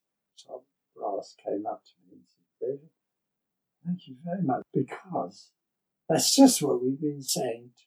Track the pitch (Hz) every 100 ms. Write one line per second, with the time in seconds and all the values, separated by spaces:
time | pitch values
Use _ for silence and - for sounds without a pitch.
0 | _ _ _ - - - - _ _ -
1 | 110 98 - - 110 101 107 107 - _
2 | 87 - - _ _ _ 117 139 160 _
3 | _ _ _ _ _ _ _ _ 170 180
4 | - 127 170 190 151 - - - 127 -
5 | 190 175 180 - - _ _ _ _ _
6 | - 151 - - 269 - 143 123 127 143
7 | 151 - 139 - 143 117 123 -